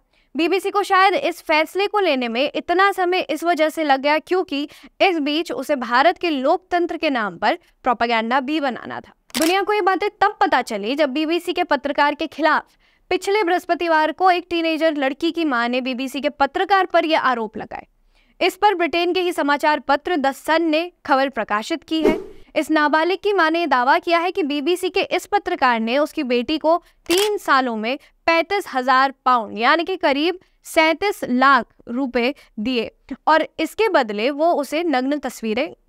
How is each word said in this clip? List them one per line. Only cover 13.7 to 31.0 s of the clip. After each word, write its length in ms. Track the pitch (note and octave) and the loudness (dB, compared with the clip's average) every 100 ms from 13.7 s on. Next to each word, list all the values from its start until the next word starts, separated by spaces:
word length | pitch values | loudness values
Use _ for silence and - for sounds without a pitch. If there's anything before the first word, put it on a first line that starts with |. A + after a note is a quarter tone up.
| E4 E4+ D#4+ D#4 | -2 0 2 0
को 180 | D4+ F#4 | 2 2
एक 160 | F4 F4 | 2 0
टीनेजर 460 | E4+ E4 D#4+ D#4+ D4 | -2 -2 0 0 0
लड़की 340 | C4+ C#4+ E4+ | -2 -2 -4
की 140 | E4+ | -2
मां 240 | D#4+ A#3+ A#3 | -2 0 0
ने 120 | B3+ | -2
बीबीसी 400 | B3+ A#3+ C4 C#4+ | -4 -4 -6 -4
के 80 | C#4 | -4
पत्रकार 560 | D4 C#4 F4 F#4+ G4 F#4 | 0 0 0 2 2 2
पर 180 | E4+ | 0
यह 160 | E4 D#4+ | 2 0
आरोप 340 | - A#3+ A3 - | 0 -2 -4 -10
लगाए। 300 | - - - _ _ _ _ - | -12 -14 -16 _ _ _ _ -2
इस 160 | F#4+ - | -2 2
पर 180 | G#4 | 0
ब्रिटेन 380 | F#4 E4+ E4+ F4 | 2 0 0 0
के 60 | F4 | 0
ही 120 | F4+ | -2
समाचार 480 | E4+ C#4+ C#4+ D#4 D4+ | -2 0 0 0 0
पत्र 360 | A#3+ C#4+ - F4 | 0 -2 0 0
द 140 | C4+ | 0
सन 320 | C4+ - D#4+ | -2 -2 0
ने 280 | E4 D4+ F4 - - | 2 0 -2 -6 -2
खबर 220 | C4+ C4+ | 0 0
प्रकाशित 560 | B3 G#3 G#3 A3 D#4+ | -2 -4 -4 -4 -8
की 160 | - D#4+ | -4 0
है। 140 | D4+ D#4 - - - - | 0 0 -4 -18 -8 -4
इस 140 | D#4 | 0
नाबालिग 480 | D#4 D4 D#4 E4 F#4 | 2 2 2 0 -2
की 140 | G4+ | 0
मां 180 | G4+ D#4+ | 2 2
ने 160 | E4 E4+ | 2 0
दावा 320 | B3+ B3 E4 | 2 4 2
किया 200 | E4+ E4+ | 2 0
है 120 | F4 | 0
कि 120 | F#4+ | -2
बीबीसी 480 | D4 C#4+ C#4 F4+ F#4 | -2 -2 0 0 0
के 120 | G4 F4 | -2 -2
इस 160 | F4+ - | -2 0
पत्रकार 520 | G4+ G4 F4 C4 A#3 | -2 -2 0 0 0
ने 160 | A3+ C4 | 0 0
उसकी 240 | D4+ - | 0 -2
बेटी 340 | C4+ B3 A#3+ D#4 | -2 -2 0 0
को 180 | D4+ E4+ - _ - | 2 0 -2 _ -2
तीन 300 | F4 G#4 G#4 | 0 0 -2
सालों 400 | - C#4 C4 A3+ | 0 0 0 -2
में 200 | G#3+ C#4 _ _ - | -4 -6 _ _ 0
पैंतीस 380 | E4 D#4+ G4+ - | 0 0 -2 -2
हजार 400 | C4 B3+ C4 C4+ C4+ | -2 2 4 2 0
पाउंड 340 | - B3 G#3 G3+ | 2 2 0 -2
यानी 260 | A#3 D#4+ | 2 2
कि 120 | E4+ F#4+ | 0 -2
करीब 420 | D#4+ C4+ D#4+ F#4 _ _ - | 0 0 0 -4 _ _ -4
सैंतीस 580 | - D#4+ D#4 | 2 2 2